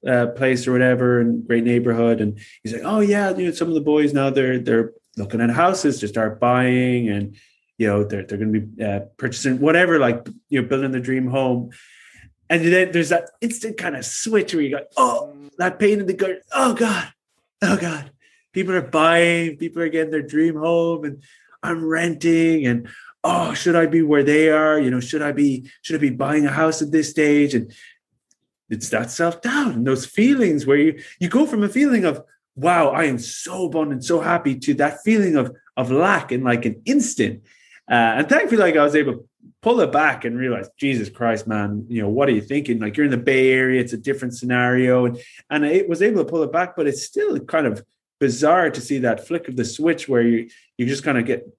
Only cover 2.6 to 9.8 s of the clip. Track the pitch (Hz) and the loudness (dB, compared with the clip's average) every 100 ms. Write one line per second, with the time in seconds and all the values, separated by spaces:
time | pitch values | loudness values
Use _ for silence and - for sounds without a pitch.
2.6 | 110 113 - 214 208 202 196 185 180 156 | -10 -8 -4 0 2 2 0 -2 -4 -2
3.6 | 170 160 147 151 147 143 135 135 127 127 | -2 -2 2 2 2 2 2 2 0 0
4.6 | 120 117 113 - _ - 101 113 117 120 | 0 0 0 -6 _ -12 -6 0 0 2
5.6 | 175 190 147 127 104 107 110 110 120 123 | 2 2 0 -2 -4 -2 -4 0 0 2
6.6 | 127 127 127 123 117 101 104 104 _ _ | 2 2 2 0 0 -2 -4 -10 _ _
7.6 | _ _ 110 101 104 101 95 101 110 107 | _ _ 0 2 0 -4 -8 -6 -2 -2
8.6 | 104 - 110 101 98 _ 131 120 139 127 | -4 -8 -6 -6 -8 _ -8 -4 -2 0
9.6 | 147 165 | 2 4